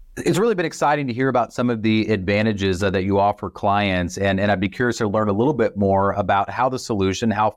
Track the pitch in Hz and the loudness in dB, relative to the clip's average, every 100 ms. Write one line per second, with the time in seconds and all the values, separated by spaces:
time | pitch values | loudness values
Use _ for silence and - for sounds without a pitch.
0 | - - - 160 233 185 160 - 151 147 | -18 -6 -2 0 0 0 -4 -2 0 0
1 | 135 117 131 123 113 - 123 113 110 110 | -2 -2 0 0 -2 -2 -2 0 2 2
2 | 98 104 92 101 113 98 98 90 101 95 | 2 0 0 0 0 0 0 0 0 0
3 | 95 98 101 - 95 - 104 101 101 90 | 0 2 2 0 -8 -4 0 2 2 0
4 | 87 98 98 95 104 98 98 - 123 117 | -2 -2 0 0 0 0 -2 -2 -2 0
5 | 107 107 107 98 135 120 107 101 98 98 | -2 0 0 0 0 2 -2 0 2 2
6 | 98 95 95 98 98 101 131 127 - 107 | 2 0 0 0 0 -2 -2 -2 -4 0
7 | 95 92 113 101 110 | 0 0 -2 0 -2